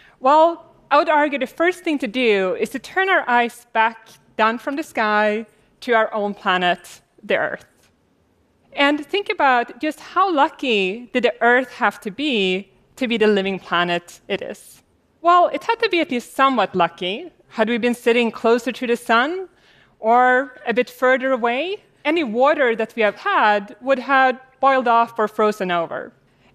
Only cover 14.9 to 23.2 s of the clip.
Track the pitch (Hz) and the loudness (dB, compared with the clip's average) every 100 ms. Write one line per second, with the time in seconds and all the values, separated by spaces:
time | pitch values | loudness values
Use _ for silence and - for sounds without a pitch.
14.9 | _ _ _ 330 359 339 294 - 440 453 | _ _ _ 2 4 4 0 -4 -2 -2
15.9 | 349 311 240 - - 269 247 190 185 170 | -2 -2 -4 -6 0 2 2 0 0 -2
16.9 | - 180 220 349 - _ - 220 240 240 | -2 -8 -8 -12 -20 _ -4 -2 0 -2
17.9 | 233 247 240 233 - 226 240 254 226 247 | -2 0 2 0 0 0 0 -2 -6 -4
18.9 | 233 - 226 277 370 370 _ _ _ _ | -4 0 0 0 -4 -10 _ _ _ _
19.9 | _ 220 240 254 254 277 - - 226 247 | _ 0 4 4 2 -2 -8 -4 -2 -4
20.9 | - 254 262 262 254 233 247 339 415 _ | -2 0 0 0 -2 -2 -2 -6 -10 _
21.9 | _ 294 339 262 226 277 311 254 226 220 | _ -4 -2 -2 0 2 2 0 0 -4
22.9 | - 208 208 | -2 -2 -2